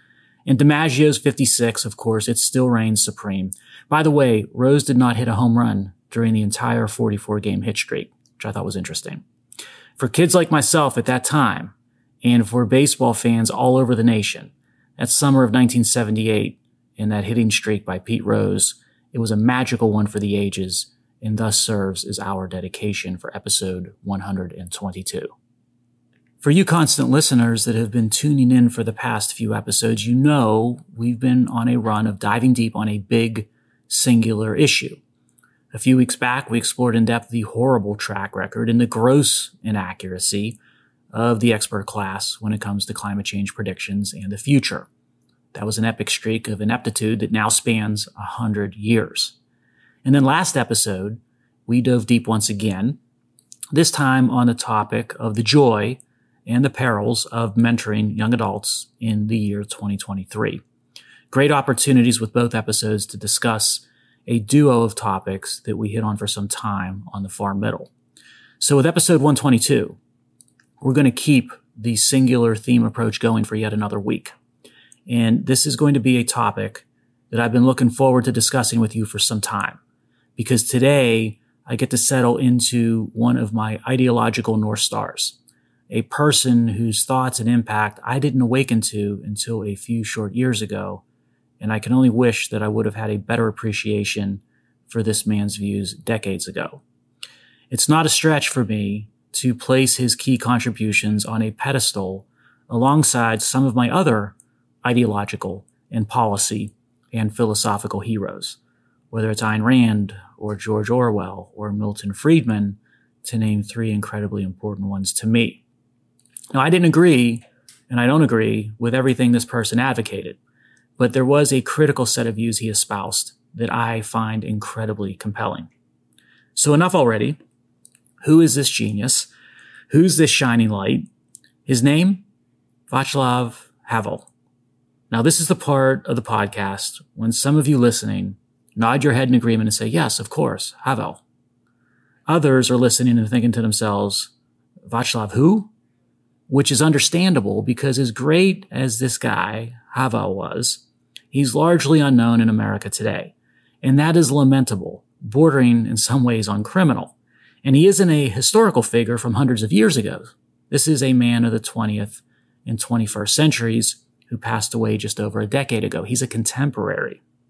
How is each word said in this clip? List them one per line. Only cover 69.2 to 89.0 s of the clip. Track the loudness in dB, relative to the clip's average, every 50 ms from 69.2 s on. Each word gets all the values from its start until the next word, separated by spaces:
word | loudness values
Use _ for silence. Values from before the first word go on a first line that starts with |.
one | 6 4 2
twenty-two, | 2 4 4 4 4 4 2 2 0 0 -4 -8 -18 _ _ _ _ _ _ _ _ _ _ _ _ _ _ _ _
we're | -2 0 2
gonna | 4 4 4
keep | 2 0 0 4 4 4 2 0 -10 -20 _ _ _ -8
the | -6 -4 0
singular | 0 0 2 2 4 4 4 4 4 2 2 0
theme | -2 0 2 2 2 2
approach | 2 -2 -2 -4 -4 -2 0
going | 0 0 2 0 -2
for | -2 -4
yet | -4 -4 -4
another | -2 -4 -4 -4 -4 -6
week. | -4 -4 -6 -6 -6 -12 -20 _ _ _ _ _ _ -20 _ _ _ _ _ _ _ -4
And | -2 0 2 2 2 2 2
this | 0 0 2 2 0
is | 0
going | 2 2 2 2
to | 2
be | 2 2 2 2
a | 0
topic | -2 -2 -2 -2 -2 -2 -4 -8 -8 -8 -14 -20 _ _ _ _ _ _ _ _ _
that | -2 -2
I've | 0 2 4
been | 4 4 4
looking | 4 4 2 0
forward | 2 4 2 4 4 4 2
to | 0
discussing | 0 0 0 0 0 0 0 0 0 0
with | 0 0 -2
you | -4 -6
for | -6 -4 -2
some | -2 -2 -2 -4
time, | -4 -4 -6 -6 -6 -6 -8 -12 _ _ _ _ _ _ _ _ _ _ _
because | -8 -2 0 0 0 2 0
today | 0 2 4 4 4 4 4 2 2 0 0 -2 -6 -10 _ _ _ _ _
I | -10 -4
get | -4 -2 -2
to | 0 0
settle | 0 2 2 2 2 2 2 2
into | 2 2 2 2 2 0 0 0 0 0 0 -2 -4 -6 -4
one | -2 0 0 2
of | 0 -2 -2
my | -4 -4 -4 -4 -6 -8 -4 -4
ideological | 0 2 2 2 2 2 0 0 -2 -2 -2 -2 -2 0
North | 0 -2 -2 -4
Stars, | -4 -4 -4 -6 -8 -8 -6 -6 -8 -8 -8 _ _ -20 _ _ _ _ _ _ _ _
a | -6 -6 -6
person | -4 -2 0 2 2 4 2 2 4 4 4 4 2
whose | 0 -2 -2 -2 0 -2 -2
thoughts | 0 0 0 0 -2 -2 -2
and | 0 2
impact | 2 2 0 0 -2 -2 -2 -2 -4 -8 -8
I | -4 -4 -2
didn't | 0 0 2 2
awaken | 2 2 2 0 0 0 0 0
to | 0 -2 -4 -4